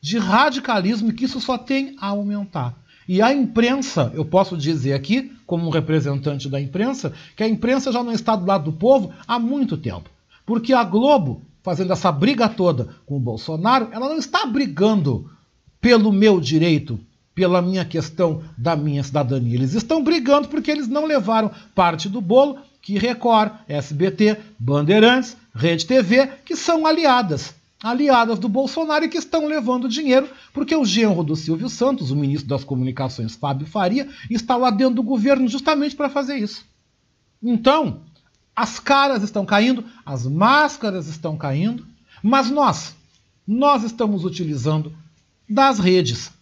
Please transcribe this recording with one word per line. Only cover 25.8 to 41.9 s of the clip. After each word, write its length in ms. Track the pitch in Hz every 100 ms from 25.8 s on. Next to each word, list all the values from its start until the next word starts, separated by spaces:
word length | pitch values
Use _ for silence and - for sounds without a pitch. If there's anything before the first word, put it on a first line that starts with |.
T 160 | 160 254
V, 280 | 185 240 269 - -
que 100 | 330
são 300 | - 330 311
aliadas, 680 | 320 320 247 208 147 - - _ _
aliadas 560 | 220 247 294 254 233 220
do 100 | 220
Bolsonaro 560 | 208 269 - 320 302
e 40 | 320
que 100 | 339
estão 280 | - 330 302
levando 400 | 311 226 254 262
dinheiro, 420 | 226 302 254 269 - -
porque 200 | - 285
o 100 | 320
genro 380 | 240 185 220 175
do 140 | 160 156
Silvio 320 | - 160 247
Santos, 420 | - 254 269 135
o 60 | 139
ministro 320 | 143 147 143
das 160 | 139
Comunicações, 720 | - 131 127 127 131 127 113
Fábio 320 | - 143 135 156
Faria, 420 | 208 185 240 277 - -
está 260 | 226 226 247
lá 140 | 254
dentro 240 | 202 262
do 80 | 247
governo 440 | 220 262 214 269 254
justamente 480 | 262 269 302 294
pra 140 | 277 285
fazer 280 | 277 262 277
isso. 280 | 214 - _ _ _ _ _ _ _ _
Então, 600 | 226 233 254 294 262 - - _ _ _ _
as 240 | - 226 -
caras 440 | - 277 277 254
estão 220 | 202 214
caindo, 400 | 196 208 233 254 - - -
as 180 | 135
máscaras 840 | 123 147 208 247 202 - 220 185 156
estão 300 | 156 170 156
caindo, 480 | 143 135 196 240 -